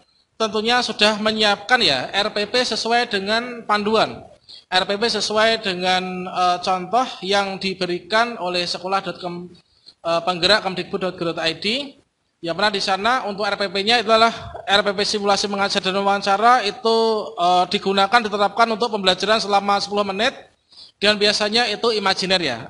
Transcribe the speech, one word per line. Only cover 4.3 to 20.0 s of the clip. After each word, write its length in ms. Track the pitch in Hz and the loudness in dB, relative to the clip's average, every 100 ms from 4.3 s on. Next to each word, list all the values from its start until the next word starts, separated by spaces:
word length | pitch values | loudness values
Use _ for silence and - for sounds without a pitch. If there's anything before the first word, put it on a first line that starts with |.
| - _ - - | -20 _ -20 -2
R 140 | 185 190 | 0 0
P 60 | 202 | 0
P 40 | 233 | 0
sesuai 540 | 214 190 214 220 220 | -2 0 2 4 2
dengan, 640 | 208 180 185 185 185 185 180 | -2 -2 0 0 0 -6 -6
eh, 300 | 180 180 180 | 0 2 2
contoh 460 | 190 185 175 226 247 - 185 | 0 -2 0 0 0 -4 -2
yang 320 | 202 196 190 | 0 0 -4
diberikan 800 | 190 185 175 175 - 220 240 220 | -4 -4 -4 -4 -2 0 0 -2
oleh 300 | 180 180 170 | -4 -4 -4
sekolah 320 | 175 180 196 | -6 -2 -2
dot 160 | 185 170 | -2 -8
kem-, 320 | 175 175 180 175 _ _ - _ 170 | -8 -10 -12 -18 _ _ -20 _ -2
eh, 160 | 170 | -2
penggerak 420 | 170 180 180 208 | 0 0 4 4
kemdikbud 380 | 190 180 180 196 | 2 -4 -6 -4
dot 140 | 185 180 | -4 -4
go 160 | 170 | -4
dot 80 | 165 | -2
I 160 | 165 160 | -2 -2
D. 400 | 202 247 277 - _ _ _ _ | -2 -4 -6 -14 _ _ _ _
Yang 140 | 165 165 | -8 0
mana 120 | 208 | 0
di 80 | 196 | 0
sana 300 | 196 190 214 254 190 | -2 0 2 0 -2
untuk 160 | 196 202 | -4 -4
R 80 | |
P 160 | 202 202 | -2 -2
P-nya 320 | 196 202 240 | -2 2 2
itu 80 | 208 | 4
adalah 240 | 220 226 - - - - | 4 4 2 -12 -12 0
R 160 | 202 | 2
P 160 | 202 196 | 2 0
P 80 | 202 | -2
simulasi 400 | 214 202 196 202 | -2 0 0 0
mengajar 320 | 202 196 202 | -2 -2 0
dan 160 | 196 | -2
wawancara 720 | 190 196 202 196 196 233 247 202 | 0 2 2 2 0 4 2 2
itu, 320 | 202 226 226 226 214 226 - | -4 0 2 2 0 -4 -2
eh, 260 | 175 180 180 | 2 2 2
digunakan, 480 | 202 196 196 196 240 | 0 0 2 4 4
diterapkan 480 | 214 202 202 196 226 | 2 0 0 2 0
untuk 240 | 220 240 214 | 2 -2 0
pembelajaran 400 | 190 185 196 220 | 0 2 2 0
selama 400 | 202 202 202 202 | 2 0 2 0
sepuluh 240 | 196 202 | 0 -2